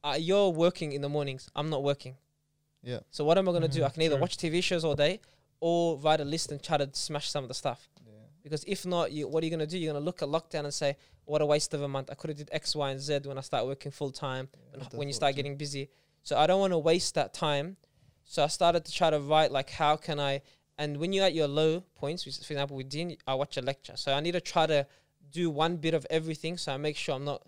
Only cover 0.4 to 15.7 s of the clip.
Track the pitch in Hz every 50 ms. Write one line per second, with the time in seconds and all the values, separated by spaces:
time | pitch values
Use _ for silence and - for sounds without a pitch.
0.4 | 202 190 170 156 170 175 175 - 165 147 139 143 143 143 147 151 143 139 131 131
1.4 | - - _ - 147 156 156 135 139 143 143 139 - 127 131 135 _ _ _ _
2.4 | _ _ _ _ _ _ _ _ - 123 123 - - _ - - 147 151 170 190
3.4 | 190 185 175 170 165 156 135 165 151 139 - 160 160 160 147 135 160 180 - -
4.4 | - 165 151 175 180 - 185 170 160 160 143 147 143 156 190 220 _ _ _ _
5.4 | _ _ _ _ 165 170 170 170 170 170 156 135 143 156 156 156 147 143 151 165
6.4 | - - 147 143 - - 160 143 143 139 - - - - 156 143 - - - 147
7.4 | 131 120 131 - - 143 117 - - _ _ - 113 113 107 107 110 - _ _
8.4 | _ 147 156 147 - - 196 - - 180 180 175 160 - 147 151 147 - 147 160
9.4 | 160 160 170 160 151 151 170 185 165 156 147 143 147 175 175 - - 143 147 165
10.4 | 160 _ - 156 147 143 143 - 156 139 143 _ _ _ - _ _ - 151 151
11.4 | 151 147 147 147 - - - 143 143 139 135 135 135 - 139 - - 151 147 143
12.4 | 147 - 147 151 - - - 151 143 135 135 135 139 147 147 143 139 139 135 135
13.4 | 131 - - 123 113 131 139 - - 143 - - 147 139 131 - 151 135 131 131
14.4 | 131 135 _ - - - - - 143 - - 147 143 143 135 - 147 139 139 143
15.4 | 139 143 139 139 147 143